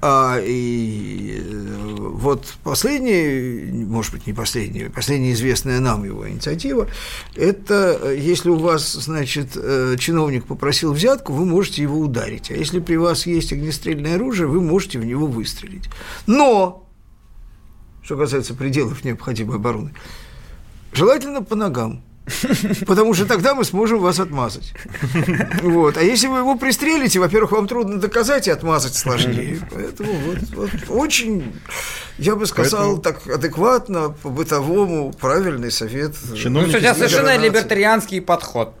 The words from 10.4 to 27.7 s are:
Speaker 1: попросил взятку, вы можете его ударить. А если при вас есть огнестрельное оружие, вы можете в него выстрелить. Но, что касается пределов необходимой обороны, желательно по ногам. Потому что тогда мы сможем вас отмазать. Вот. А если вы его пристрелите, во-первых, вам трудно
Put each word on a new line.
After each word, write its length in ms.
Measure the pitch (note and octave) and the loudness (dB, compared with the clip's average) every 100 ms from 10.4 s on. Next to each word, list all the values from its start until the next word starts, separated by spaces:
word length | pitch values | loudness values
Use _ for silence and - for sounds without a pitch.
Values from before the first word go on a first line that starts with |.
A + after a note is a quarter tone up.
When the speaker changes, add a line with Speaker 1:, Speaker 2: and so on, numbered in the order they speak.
| - | -4
Speaker 1:
попросил 460 | B2+ C#3 C#3+ E3 | -4 0 0 0
взятку, 400 | D3 G#3 C4+ - | 2 2 2 0
вы 100 | C#3+ | -2
можете 380 | F3+ E3+ G3 - | 2 2 0 -2
его 180 | D3 D3+ | -2 0
ударить. 500 | D3+ A#2 G#2+ A2+ - | 0 -2 -4 -8 -8
А 40 | |
если 260 | C3+ D#3 F3+ | -4 -2 -2
при 160 | E3+ E3 | 0 2
вас 300 | E3+ E3 - | 2 2 0
есть 260 | E3+ D3 | 0 0
огнестрельное 640 | D3 D3+ - - D#3 D3 F3 | -2 -4 -6 -4 -4 0 0
оружие, 320 | B3+ A3 D#3+ | 0 0 2
вы 120 | D#3+ | 2
можете 380 | F3 F3+ - C3+ | 4 2 0 -4
в 60 | |
него 240 | A2+ B2+ D3+ | -4 -2 -2
выстрелить. 600 | A#2+ G#2 - - - - - - - - | -2 -4 -8 -12 -10 -10 -10 -14 -10 2
Но, 640 | B3 C#4+ A3 F#3 F3+ - - - - - - - - - - - - | 6 6 6 4 -2 -20 -20 -20 -20 -20 -20 -20 -20 -20 -20 -20 -20
что 140 | - C#3+ | -8 -2
касается 380 | C#3+ C3+ B2 | 0 0 -2
пределов 500 | B2 C3+ C3+ B2 - | -4 -2 0 0 -2
необходимой 500 | C3+ A2+ - A2 A2 A2+ | -6 -6 -4 -4 -2 -2
обороны, 380 | A2+ A2 C#3+ - - - - - - - - - - | -2 -2 -6 -12 -18 -18 -18 -18 -18 -18 -18 -20 -8
желательно 500 | - F#3 D4 C#4 C#4 | 2 4 4 2 -6
по 100 | G3 | -4
ногам. 480 | G#3+ G#3 B2 A2+ B2+ - - - - C4 C4 G3+ G#3 F#3+ | -2 -2 -2 -4 -6 -14 -18 -10 -6 0 0 0 -2 2
Потому 280 | F#3+ A3 | 4 6
что 120 | F#3 G3+ | 4 2
тогда 260 | A3+ G3+ | 2 2
мы 120 | C#4 | 2
сможем 340 | G#3 F3+ A3 A3+ | 0 2 2 4
вас 220 | F3+ E3 | 2 2
отмазать. 540 | F#3 C#3+ A#2+ F2+ - - - - C3+ C#3 D#3+ F3 - E3+ | -2 -2 -4 -4 -12 -12 -12 -6 -2 0 0 0 0 0
Вот. 340 | F3 E3+ D#3 D3 | 2 6 4 6
А 60 | |
если 240 | E3+ A#3+ C4+ | 4 4 2
вы 100 | C4 | 2
его 160 | B3+ C4+ | 2 2
пристрелите, 640 | C4 B3 D#4 D#4+ B3+ F#3 | 2 0 2 2 2 4
во-первых, 320 | F3+ G3+ A3 | 4 4 4
вам 160 | G#3+ | 2
трудно 320 | G3+ | 0